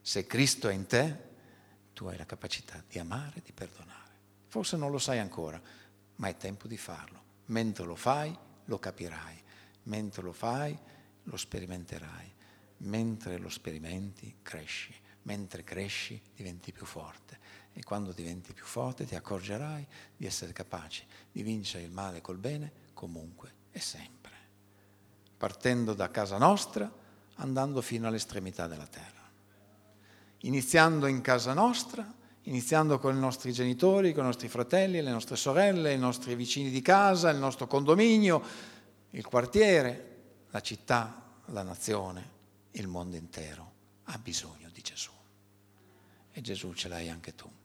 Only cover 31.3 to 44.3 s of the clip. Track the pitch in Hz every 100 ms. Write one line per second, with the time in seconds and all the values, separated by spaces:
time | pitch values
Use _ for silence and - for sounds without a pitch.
31.3 | 123 117 139 226 240 - - 214 - -
32.3 | - - 127 120 156 156 139 139 135 131
33.3 | 127 131 123 123 123 180 196 190 147 131
34.3 | 120 113 120 123 180 190 180 143 117 -
35.3 | 123 143 139 202 185 156 139 127 123 -
36.3 | 120 123 - 139 131 131 190 202 190 170
37.3 | 147 135 127 127 139 143 170 226 220 202
38.3 | 160 - - - - - _ _ - -
39.3 | 123 123 202 214 175 127 123 - - -
40.3 | - - 104 - 107 - 123 113 - -
41.3 | - - 107 92 87 - 104 92 90 90
42.3 | - _ _ _ - 95 90 90 85 82
43.3 | - 78 78 85 - _ _ - 117 -